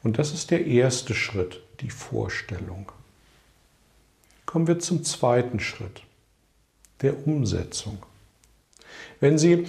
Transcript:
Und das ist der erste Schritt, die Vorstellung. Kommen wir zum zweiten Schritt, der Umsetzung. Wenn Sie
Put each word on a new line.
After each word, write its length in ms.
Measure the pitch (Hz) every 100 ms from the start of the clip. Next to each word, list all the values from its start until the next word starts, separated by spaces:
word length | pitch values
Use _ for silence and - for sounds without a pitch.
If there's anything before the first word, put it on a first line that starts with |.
Und 160 | 117 107
das 140 | 147
ist 180 | 165 -
der 160 | 170 160
erste 480 | 120 131 127 -
Schritt, 460 | 113 - 98 90 - - -
die 100 | 123
Vorstellung. 1000 | - - 110 104 - - 87 92 92 98 - - _ _ _ _ _ _ _ _ _ _ _ _ _ -
Kommen 200 | 165 165
wir 120 | 170
zum 260 | - 175
zweiten 560 | - - 127 123 123 107
Schritt, 420 | - - 98 - - _ _ _ _ _ _ _ _ _
der 240 | 135 139 -
Umsetzung. 720 | 151 113 90 85 - 107 101 - _ _ _ _ _ _ _ - - - -
Wenn 180 | 139 156
Sie 280 | 165 175